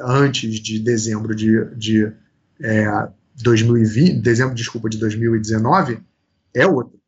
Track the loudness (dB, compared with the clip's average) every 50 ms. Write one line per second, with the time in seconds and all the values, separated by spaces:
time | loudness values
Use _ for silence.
0 | -4 0 2 4 4 2 0 -2 -4 -6 -6 -6 -6 -6 -6 -4 -2 0 0 0
1 | -2 -4 -4 -4 -4 -4 -4 0 2 2 4 2 2 -2 -8 -10 -4 0 2 2
2 | 2 0 -2 -10 _ _ _ _ _ _ _ -10 -6 -2 0 0 0 0 0 -4
3 | -4 -6 -10 _ _ _ _ -4 0 2 4 4 4 4 4 4 2 2 2 2
4 | 2 2 2 2 0 0 2 2 0 -2 -4 -6 -8 -8 -8 -8 -8 -6 -6 -4
5 | -4 -4 -4 -2 -2 0 0 0 -2 -2 -2 0 2 2 2 2 2 0 -4 -8
6 | -12 _ _ _ _ _ _ _ _ _ -2 0 2 2 2 0 -2 -6 _ _
7 | _